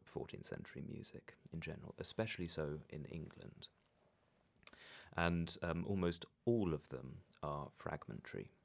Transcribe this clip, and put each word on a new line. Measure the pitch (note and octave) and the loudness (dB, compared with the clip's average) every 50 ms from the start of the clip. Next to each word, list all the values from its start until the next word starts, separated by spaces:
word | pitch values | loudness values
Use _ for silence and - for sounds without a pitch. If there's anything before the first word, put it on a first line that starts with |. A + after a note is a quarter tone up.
| - | -6
fourteenth | - - - - - - - - | -6 -4 -4 -4 -4 -6 -8 -6
century | - - G1+ - - - - - - | -6 -6 -6 -6 -8 -8 -6 -6 -6
music | - - - - - - - - - - - - | -6 -6 -8 -8 -10 -12 -14 -14 -18 -18 -12 -8
in | - E2 | -6 -6
general, | D#2+ D#2+ D#2 - - - - - | -4 -4 -4 -6 -6 -8 -6 -6
especially | - - - - A2 G#2+ - - F2 | -6 -2 2 2 2 2 2 0 -2
so | E2+ - - D#2 D2 D2+ D2+ - - | 0 0 0 0 0 0 -2 -4 -6
in | - D2+ - | -6 -6 -6
England. | - - E2 D2+ - - - - - - - - - _ _ _ _ _ _ _ _ _ _ _ _ _ _ _ _ _ _ - - - - - - - - - - - | -4 -4 -6 -6 -8 -10 -12 -14 -14 -12 -12 -14 -14 _ _ _ _ _ _ _ _ _ _ _ _ _ _ _ _ _ _ -12 -12 -12 -12 -16 -14 -14 -14 -14 -2 4
And, | - E2+ E2+ E2+ E2+ E2+ - - - | 6 6 8 8 6 4 2 0 2
um, | - E2+ E2 E2+ F2 | 2 2 4 4 4
almost | - G2+ F#2+ F2+ E2+ E2+ - - - _ _ - | 4 4 6 6 6 4 2 -2 -10 _ _ 4
all | A#2+ A#2+ A2+ G2 F2 D#2 | 6 6 6 6 6 4
of | C#2+ - - | 2 0 -4
them | C2+ B1+ B1 C2 D2 F2 - - - - - | -6 -6 -6 -6 -10 -10 -14 -18 -10 -4 -2
are | D2 D2 D2 C#2+ - - | 0 0 0 -2 -6 -8
fragmentary. | - - - D#2 D#2+ - - G#1+ - - - - - - - - - | -6 -4 -4 -4 -4 -4 -6 -10 -10 -8 -6 -6 -6 -6 -8 -12 -10